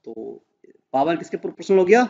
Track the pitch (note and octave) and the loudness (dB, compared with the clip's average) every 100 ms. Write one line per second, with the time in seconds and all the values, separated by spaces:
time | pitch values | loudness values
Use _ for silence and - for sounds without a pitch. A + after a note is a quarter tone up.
0 | - A2 G#2+ A#1 _ _ _ _ _ C3+ | -16 -16 -16 -16 _ _ _ _ _ -2
1 | D3+ E3 - G3 F3+ - E3+ F#3+ F3+ A3+ | 0 -2 -6 -10 -10 -12 0 2 6 4
2 | B3 | 2